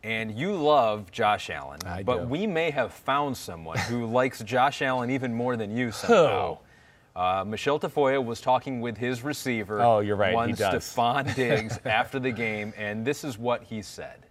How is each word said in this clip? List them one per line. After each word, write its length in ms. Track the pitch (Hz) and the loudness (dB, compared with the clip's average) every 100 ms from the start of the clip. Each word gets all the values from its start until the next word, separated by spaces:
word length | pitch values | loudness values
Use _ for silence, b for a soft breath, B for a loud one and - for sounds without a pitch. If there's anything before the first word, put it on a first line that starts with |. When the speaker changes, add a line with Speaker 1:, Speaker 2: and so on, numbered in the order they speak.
Speaker 1:
And 280 | 113 110 110 | -4 -4 -4
you 220 | 107 170 | -4 -2
love 560 | 202 147 147 113 107 92 | 2 4 6 6 0 -6
Josh 400 | - 107 104 - | 0 2 2 -2
Allen, 300 | 78 67 71 | -8 -10 -10
Speaker 2:
I 180 | 90 90 | -8 -6
Speaker 1:
but 180 | 104 123 | -2 -2
Speaker 2:
do. 40 | 120 | 0
Speaker 1:
we 180 | 143 214 | -2 -2
may 240 | 165 165 | 0 0
have 240 | 143 110 | 0 -4
found 420 | - - 139 147 127 | -4 0 0 0 -4
someone 400 | - 85 82 82 | -10 -12 -6 -4
who 300 | 101 120 117 | -2 -4 0
Speaker 2:
<laughs> 40 | |
Speaker 1:
likes 320 | 120 131 - | 2 2 -2
Josh 380 | 107 127 131 - | -2 2 2 2
Allen 300 | 139 127 120 | -2 0 0
even 240 | 131 123 | -2 -2
more 200 | 117 123 120 | -2 -2 -2
than 180 | 104 113 | -2 -2
you 100 | 123 | -2
Speaker 2:
Who? 60 | |
Speaker 1:
somehow. 680 | 107 - 226 151 69 65 - - b b b b | -4 4 6 6 4 -2 -6 -14 b b b b
Uh, 300 | 87 90 95 98 | -2 0 0 -2
Michelle 320 | 107 - 151 | -2 0 0
Tafoya 460 | 175 151 139 135 | 0 2 4 4
was 160 | 120 113 | 0 -4
talking 400 | - 127 139 127 | 0 0 0 -6
with 160 | 117 107 | -6 -4
his 260 | 123 127 | -4 -4
receiver, 600 | 135 143 131 117 98 107 | -4 -6 -2 -2 -2 2
Speaker 2:
Oh, 160 | 117 110 | 6 6
you're 180 | 104 104 | 4 2
right, 140 | 98 | 4
he 60 | 113 | 4
Speaker 1:
one 160 | 117 | 0
Speaker 2:
does. 280 | 120 101 113 | 2 2 0
Speaker 1:
Stefon 520 | - - 117 139 135 | -2 0 2 2 0
Speaker 2:
<laughs> 0 | |
Speaker 1:
Diggs, 440 | 107 123 110 110 117 | 0 2 2 0 -6
after 340 | 127 110 127 135 | 0 0 0 -2
the 120 | 127 | -2
game, 420 | 113 113 107 104 107 | -2 -2 -2 -6 -6
and 260 | 104 107 | -6 -4
this 180 | 113 143 | -2 -4
is 140 | 151 113 | -6 -4
what 280 | 120 117 | -2 -2
he 180 | - 110 | -4 -10
said. 380 | 95 - 71 - - | -10 -12 -14 -16 -20